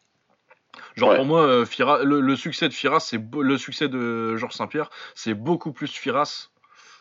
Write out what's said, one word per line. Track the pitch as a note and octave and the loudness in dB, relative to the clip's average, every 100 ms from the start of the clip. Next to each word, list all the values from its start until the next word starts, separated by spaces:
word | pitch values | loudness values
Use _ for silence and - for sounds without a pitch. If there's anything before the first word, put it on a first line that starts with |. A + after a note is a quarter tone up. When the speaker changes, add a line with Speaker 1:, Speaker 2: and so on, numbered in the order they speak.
| _ _ _ _ _ _ _ - - | _ _ _ _ _ _ _ -20 -12
Speaker 1:
Genre, | - - | 0 4
Speaker 2:
Ouais. | C3 | 4
Speaker 1:
pour | C3+ | 4
moi, | E3 D3 | 4 6
euh, | B2 A2+ | 4 2
Fira-, | - B2+ D3 | 0 2 4
le, | C#3 D3 | 4 2
le | C3 C3+ | 2 0
succès | E3+ - D#3+ | -2 -2 -4
de | |
Firas, | - C3+ D#3 | -2 0 0
c'est | - A2+ | 0 -6
beau, | A2 C#3+ | -6 -2
le | C3+ C3+ | 0 0
succès | - - D3 | -4 -4 -4
de | B2+ A#2 A#2 A2+ A2+ | -2 -4 -2 -2 -4
Georges | A#2+ | -6
Saint-Pierre, | - G#2+ D3+ D3 - - | -6 -6 -4 -6 -10 -18
c'est | - A2+ | -10 -6
beaucoup | G#2 C3 E3+ D#3+ | -4 -2 -2 -4
plus | - D3 | -8 -10
Firas | - C#3 C3 D3 - - _ _ _ - - | -6 -2 0 -2 -6 -16 _ _ _ -20 -20